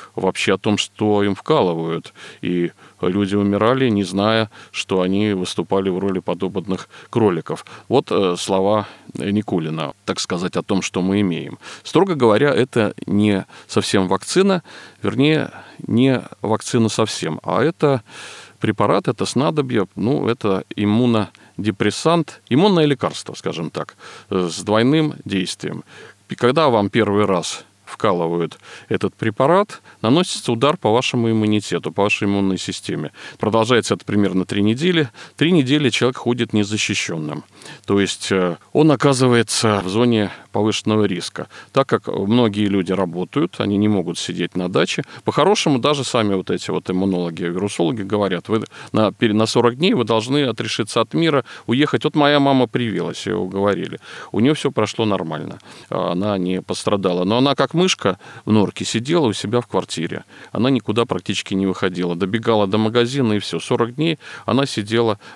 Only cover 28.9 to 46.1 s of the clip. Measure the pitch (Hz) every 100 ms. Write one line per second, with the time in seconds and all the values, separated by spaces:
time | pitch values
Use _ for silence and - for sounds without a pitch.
28.9 | 113 98 - 113 - 135 185 208 - -
29.9 | - 110 151 185 - - 117 135 175 113
30.9 | 117 - 123 113 110 107 107 - 87 92
31.9 | 82 101 - 104 101 98 92 - - -
32.9 | 90 78 - - - 107 113 113 120 -
33.9 | 98 - 104 98 92 87 98 104 120 175
34.9 | 170 139 - - - 156 175 127 151 139
35.9 | - 123 120 120 123 113 107 101 107 -
36.9 | 104 - 85 76 76 - - - - -
37.9 | 101 95 - - 95 90 82 - - 156
38.9 | 131 143 131 127 120 110 - 113 101 92
39.9 | 104 123 113 98 - - 101 107 101 -
40.9 | 107 101 87 - - - - - 135 135
41.9 | 113 - - 98 120 117 101 104 98 87
42.9 | 92 92 85 90 139 170 - 101 101 107
43.9 | 104 87 85 - 90 90 92 90 110 -
44.9 | - - - - - 165 214 170 131 147
45.9 | 147 127